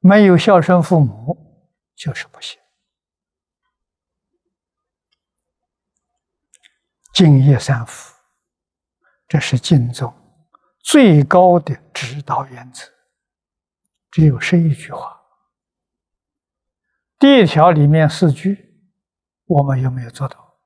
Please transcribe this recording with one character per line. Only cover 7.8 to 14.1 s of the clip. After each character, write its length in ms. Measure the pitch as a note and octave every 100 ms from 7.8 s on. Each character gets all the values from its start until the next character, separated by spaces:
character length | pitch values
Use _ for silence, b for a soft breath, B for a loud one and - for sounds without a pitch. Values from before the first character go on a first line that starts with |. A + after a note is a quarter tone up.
福， 300 | A#2 - - _ _ _ _ _ _ _ _ _ _ _ _
这 140 | D3+
是 180 | - B2
敬 340 | - D3+ A#2+
重 220 | B2 B2 _ _ _ _ _ _ _
最 460 | - D4+ A#3+ D3+
高 340 | C#3 F3+ F3+ F3
的 160 | D3+ C3+ _
指 300 | - B2 C#3+
导 240 | C#3+ D3+ C#3
原 260 | B2+ B2+
则， 120 | B2 - _ _ _ _ _ _ _ _ _ _ _
只 160 | _